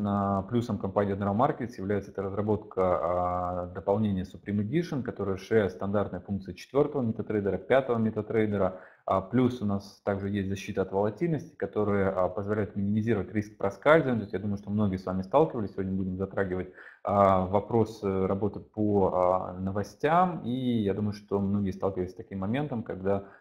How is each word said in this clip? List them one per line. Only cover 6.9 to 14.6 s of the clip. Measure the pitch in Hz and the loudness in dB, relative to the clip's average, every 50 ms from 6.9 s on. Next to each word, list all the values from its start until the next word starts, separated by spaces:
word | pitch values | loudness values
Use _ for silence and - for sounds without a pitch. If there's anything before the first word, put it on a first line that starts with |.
| 147 143 120 | 2 -2 -2
MetaTrader, | 113 107 - 101 - 107 104 98 98 90 90 | -2 -2 -4 -4 0 0 0 2 2 -2 -2
пятого | - - 120 135 135 - 120 113 | 0 4 4 4 4 2 0 2
MetaTrader. | 113 110 - 107 101 - 113 113 110 104 101 98 95 90 - - - - - _ - | 2 0 0 -2 -4 0 2 2 2 2 2 2 0 0 -2 -4 -16 -20 -20 _ -2
А, | - 101 95 | 0 2 2
плюс | 92 - 120 123 127 120 123 - | 0 2 2 4 4 4 2 0
у | 104 | -2
нас | 101 101 98 - - - - - | -2 -2 -2 -4 -8 -20 -6 -2
также | 107 101 95 98 98 | -2 -2 0 -2 -2
есть | 101 101 95 95 | -2 -2 -2 -2
защита | 98 92 - - 101 98 | -4 -6 -6 -6 -2 -2
от | 95 - | -2 0
волатильности, | - 98 104 104 - - 170 170 160 139 - - - | 2 0 0 0 0 -2 -2 -2 -2 -2 -4 -8 -10
которая, | - 98 95 - 107 104 101 101 101 95 95 | -8 -8 -4 0 0 0 2 2 2 2 2
а, | 95 95 90 90 | 2 2 0 0
позволяет | - 104 98 101 107 107 101 92 - | 0 -4 -4 -2 -2 -2 -2 -4 -4
минимизировать | 101 98 101 104 110 107 113 113 101 92 - | -4 -2 0 0 0 2 2 0 0 0 -2
риск | - 107 101 - - - | -2 -4 -4 -4 -6 -4
проскальзывания. | - 98 - - - 143 156 165 143 131 123 107 | -4 -4 -4 0 4 6 6 6 6 2 0 -2
То | 101 | -2
есть | 101 - | -4 -6
я | 95 | -6
думаю, | 104 104 101 | -4 -4 -6
что | 101 | -6